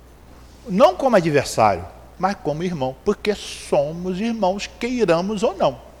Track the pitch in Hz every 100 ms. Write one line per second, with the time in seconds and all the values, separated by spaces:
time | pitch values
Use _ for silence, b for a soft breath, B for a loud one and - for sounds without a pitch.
0 | - - - - - - - 185 311 370
1 | 269 220 165 143 113 - 110 92 90 -
2 | - - 185 196 - 147 180 170 131 135
3 | - 208 - 202 - - - 170 143 165
4 | 180 180 226 226 185 202 - - 240 247
5 | 208 165 190 214 233 381 160 127 - -